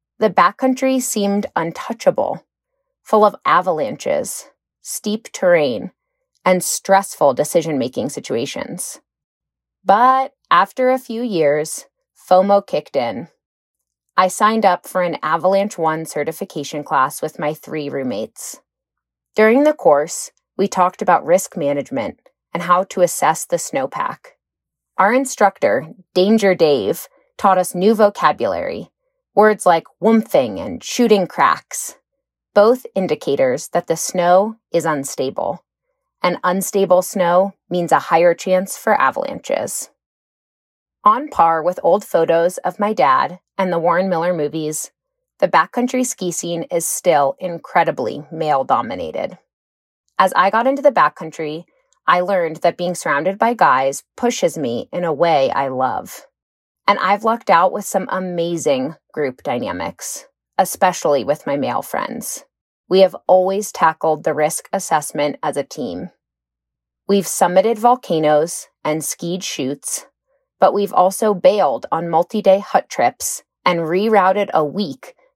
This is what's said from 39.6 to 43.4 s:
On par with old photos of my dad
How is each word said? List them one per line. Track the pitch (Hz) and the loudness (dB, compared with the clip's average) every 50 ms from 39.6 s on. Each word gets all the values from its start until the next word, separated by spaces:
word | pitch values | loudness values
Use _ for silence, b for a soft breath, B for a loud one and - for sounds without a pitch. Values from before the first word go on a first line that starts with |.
| - - - - - - _ _ _ _ _ _ _ _ _ _ _ _ _ _ _ _ _ _ _ _ _ _ | -4 -6 -8 -10 -12 -14 _ _ _ _ _ _ _ _ _ _ _ _ _ _ _ _ _ _ _ _ _ _
On | - 208 214 254 302 285 | 2 2 2 2 -2 -4
par | - - 165 165 165 160 | 0 2 4 4 2 2
with | 151 175 180 - | 0 -2 -4 0
old | - 170 180 208 - | 2 2 2 2 0
photos | - - 170 165 170 165 165 170 185 180 - | -2 0 0 2 2 2 2 2 0 -2 -2
of | - 180 175 - | -6 -6 -4 -2
my | 202 214 | -2 -2
dad | 214 - 156 135 131 131 131 143 180 - | 2 2 4 4 4 4 2 0 -4 -12